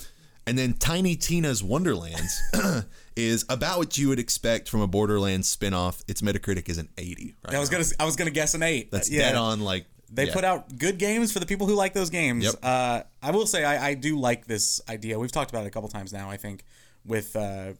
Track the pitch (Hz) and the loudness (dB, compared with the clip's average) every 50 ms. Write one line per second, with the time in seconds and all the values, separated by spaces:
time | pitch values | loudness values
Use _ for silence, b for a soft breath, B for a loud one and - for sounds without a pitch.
0 | B B B B B B B B B - 120 131 131 123 117 - - - 165 180 | B B B B B B B B B -2 0 2 2 2 2 2 2 2 2 2
1 | 190 185 170 - - - 170 175 160 147 127 101 95 92 117 156 185 170 117 87 | 2 2 2 0 0 0 2 2 2 2 0 0 0 0 0 2 2 2 0 0
2 | 82 82 82 - - - - - - - - - - 196 165 120 98 B B B | -2 -6 -6 -4 -4 -2 0 0 2 4 4 4 4 2 2 0 -2 B B B
3 | B B B 113 117 113 117 113 - - 127 113 147 - - - 165 - - - | B B B -2 0 2 2 2 0 0 -2 -2 0 0 0 0 0 0 0 0
4 | 143 139 135 123 117 - - - - 117 113 110 - - - 110 104 92 87 101 | 2 2 2 2 0 -2 -2 -2 0 2 0 0 0 -2 0 0 2 2 4 2
5 | 107 104 104 101 98 98 95 92 92 - - - 104 101 95 90 90 90 90 - | 4 4 4 2 2 2 2 0 0 0 -2 -2 -2 0 0 2 0 0 -2 -4
6 | - - 104 - - 101 101 98 - - 98 87 80 - 85 82 80 - - - | -6 -8 -6 -2 0 0 0 0 0 -2 -2 -2 -2 -4 -6 -6 -6 -8 -10 -12
7 | 87 90 87 85 - - - - - - - 139 143 135 156 180 160 - - - | -10 -10 -10 -10 -12 -12 -14 -14 -8 -4 -2 -2 0 0 0 2 2 2 2 2
8 | 156 160 147 135 180 160 143 156 151 151 - 160 165 165 160 123 110 - - 98 | 2 0 0 0 0 0 0 0 0 0 0 2 2 2 2 0 -2 -2 -2 -2
9 | - - 147 151 139 123 113 120 113 110 110 104 107 98 92 92 87 - - - | 0 0 2 4 4 4 4 2 2 0 0 0 0 -2 -2 -2 -4 -8 -18 -20
10 | - - 107 120 143 - 160 185 185 185 180 139 - - 135 120 151 180 202 175 | -20 -8 -4 -2 0 0 0 2 2 2 2 0 -2 -8 -8 -4 -2 -2 0 0
11 | 202 202 214 233 233 214 - 202 175 - 202 190 202 190 214 202 190 190 190 202 | 0 0 2 2 2 2 0 -2 -2 -2 -2 0 2 2 4 4 4 2 2 0
12 | 185 160 160 175 160 135 123 120 - 107 - - - 127 127 127 127 123 120 113 | -2 0 0 0 0 2 2 2 2 0 0 0 0 0 2 2 2 2 0 -2
13 | - - - - - 143 165 214 220 - - 175 151 143 143 135 131 143 143 135 | -4 -8 -14 -8 -2 0 2 2 2 2 2 2 2 2 2 2 0 0 -2 0
14 | 123 151 156 147 127 123 120 120 - - 113 104 - - - - - - 113 110 | 0 0 0 2 2 2 2 0 -2 -4 -2 0 0 0 0 -2 -4 -6 -8 -6
15 | 107 110 110 107 120 127 - 160 135 123 - 113 104 101 - 113 107 104 - 107 | -4 -4 -2 -2 -2 -2 -2 -2 -2 -2 -2 -4 -6 -6 -6 -8 -8 -8 -8 -10
16 | 98 95 104 98 98 98 101 98 - 104 101 92 - b b b b b b b | -10 -10 -10 -10 -8 -8 -10 -10 -10 -10 -12 -12 -14 b b b b b b b
17 | b 101 113 107 104 - - 110 104 101 98 98 95 95 95 | b -4 -2 -2 -2 -2 -4 -4 -2 -2 -4 -6 -8 -10 -12